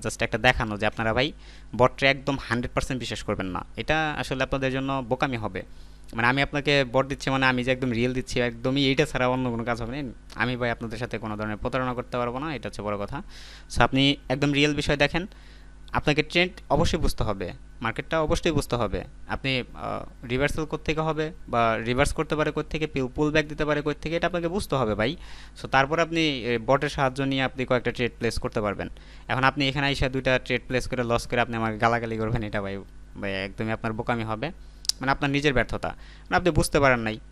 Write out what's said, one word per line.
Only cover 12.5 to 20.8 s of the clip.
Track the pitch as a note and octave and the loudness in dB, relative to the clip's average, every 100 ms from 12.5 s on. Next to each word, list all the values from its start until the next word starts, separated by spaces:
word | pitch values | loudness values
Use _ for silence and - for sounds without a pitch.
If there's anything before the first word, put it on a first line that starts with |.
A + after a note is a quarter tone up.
| B2+ | -4
এটা | G#2 | -6
হচ্ছে | - | -6
বড় | G#2 G2+ | -4 -2
কথা। | G2+ C#3 - - - - - | -4 -6 -10 -14 -16 -18 -4
So | - | 4
আপনি | A#2+ C3+ C#3 C#3 - | 4 6 4 4 0
একদম | C3+ C#3+ | 2 4
রিয়েল | C#3 D3 D3 | 4 4 2
বিষয় | C#3+ C#3+ | 0 2
দেখেন, | C#3+ E3+ G3 - - - - - - | 4 2 -4 -10 -20 -20 -20 -18 -4
আপনাকে | A#2+ D3+ D3 | 0 4 2
ট্রেন্ড | - F3 F3+ - - | 4 2 2 0 0
অবশ্যই | C#3+ E3 E3+ | 4 4 4
বুঝতে | - - | 2 2
হবে, | A2+ G2 F2+ - - - | 0 0 -4 -8 -16 -4
মার্কেটটা | A2+ A2+ - E3 | -4 -4 -2 0
অবশ্যই | D3+ E3 F3+ | 2 2 2
বুঝতে | D3 - A#2+ | 2 0 0
হবে। | G#2 F#2+ - - - | 0 -2 -6 -12 -8
আপনি, | G#2 C3+ B2+ - | -4 0 -2 -2
আহ, | D#2 G#2+ G#2 - - A#2+ | -8 -6 -6 -8 -12 -2
রিভার্সাল | B2+ C#3+ - D#3 | 2 2 0 -2
কোত্থেকে | D#3 | -4